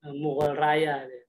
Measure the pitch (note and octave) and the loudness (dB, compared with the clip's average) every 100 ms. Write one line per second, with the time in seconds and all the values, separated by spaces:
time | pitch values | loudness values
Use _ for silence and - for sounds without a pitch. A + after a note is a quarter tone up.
0 | D3+ C#3+ D3+ C#3 D3 C#3+ D3+ D3+ D#3 C#3 | -10 -4 -2 2 0 2 2 2 2 -2
1 | C3 B2+ | -6 -16